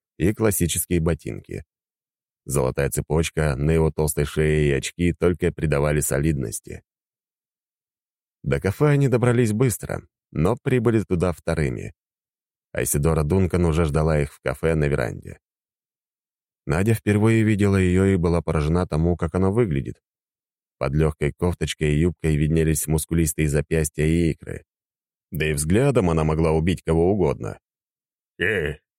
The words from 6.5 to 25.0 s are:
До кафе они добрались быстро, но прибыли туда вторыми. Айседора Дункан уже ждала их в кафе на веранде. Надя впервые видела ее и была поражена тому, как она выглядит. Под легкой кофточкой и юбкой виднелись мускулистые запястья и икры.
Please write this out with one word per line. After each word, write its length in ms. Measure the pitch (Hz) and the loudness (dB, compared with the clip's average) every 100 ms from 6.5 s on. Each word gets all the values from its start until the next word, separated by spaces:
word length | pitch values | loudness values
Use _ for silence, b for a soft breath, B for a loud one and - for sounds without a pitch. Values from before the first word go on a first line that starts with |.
| - - - _ _ _ _ _ _ _ _ _ _ _ _ _ _ _ _ | -10 -14 -16 _ _ _ _ _ _ _ _ _ _ _ _ _ _ _ _
До 180 | 71 69 | -6 -2
кафе 260 | 95 - 147 | -2 0 2
они 220 | 143 135 | 2 2
добрались 440 | 120 120 120 110 | 2 2 2 2
быстро, 560 | 107 131 - - 50 - _ _ | 2 0 -2 -8 -10 -10 _ _
но 240 | 73 87 120 | 0 0 0
прибыли 420 | 143 127 113 110 | 0 0 2 2
туда 300 | - 87 90 | 0 0 0
вторыми. 600 | - - 80 67 55 50 - _ _ _ _ _ _ _ | -2 -4 -2 -2 -4 -10 -16 _ _ _ _ _ _ _
Айседора 500 | - 65 76 78 78 | -6 -2 0 2 0
Дункан 420 | 73 95 90 87 | 2 2 2 2
уже 200 | 85 78 | 2 2
ждала 360 | 78 76 78 76 | 0 0 2 0
их 120 | 71 | -2
в 80 | - | -4
кафе 340 | 65 - 80 | -6 -2 -2
на 120 | 80 71 | 0 0
веранде. 520 | 69 57 50 50 - _ _ _ _ _ _ _ _ _ _ _ _ - | -2 -4 -8 -16 -18 _ _ _ _ _ _ _ _ _ _ _ _ -4
Надя 280 | 78 107 | 0 0
впервые 480 | 110 107 104 110 113 | 0 0 2 4 4
видела 340 | 107 101 101 98 | 4 4 4 4
ее 300 | 92 92 98 | 4 4 4
и 100 | 95 | 2
была 240 | 85 85 | 2 0
поражена 460 | 80 78 76 87 90 | 0 0 2 0 0
тому, 300 | 78 85 85 | 0 0 0
как 180 | 82 | -2
она 160 | 90 95 | 0 0
выглядит. 500 | 110 107 69 57 - _ _ _ _ _ _ _ _ | 2 0 -2 -6 -12 _ _ _ _ _ _ _ _
Под 160 | 67 | -2
легкой 380 | 73 78 - 73 | 2 0 0 -4
кофточкой 600 | - 87 - 78 - 76 | -2 -4 -2 -6 -2 0
и 40 | 73 | 2
юбкой 380 | 87 - 80 73 | 0 0 -2 0
виднелись 520 | 76 80 80 76 - | 2 2 2 0 -2
мускулистые 600 | 78 - 82 80 - 76 | -2 0 -2 0 0 0
запястья 560 | 73 - 80 78 - | -2 0 -2 -2 -2
и 260 | 78 85 82 | 0 2 0
икры. 340 | - - 50 - _ _ _ | -4 -10 -14 -16 _ _ _